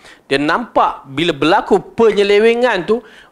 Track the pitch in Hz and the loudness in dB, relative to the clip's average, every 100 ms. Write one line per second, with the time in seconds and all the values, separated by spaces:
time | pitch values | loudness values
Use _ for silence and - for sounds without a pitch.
0 | - - - 139 147 185 240 277 196 - | -20 -20 -6 -2 -2 -2 -2 -2 0 -2
1 | 139 135 170 143 151 196 - 190 - - | -10 -6 -4 -2 0 0 2 -2 -2 0
2 | 226 196 202 208 226 233 247 202 160 226 | 2 2 2 2 2 2 0 -2 -2 -4
3 | - - - | -6 -20 -20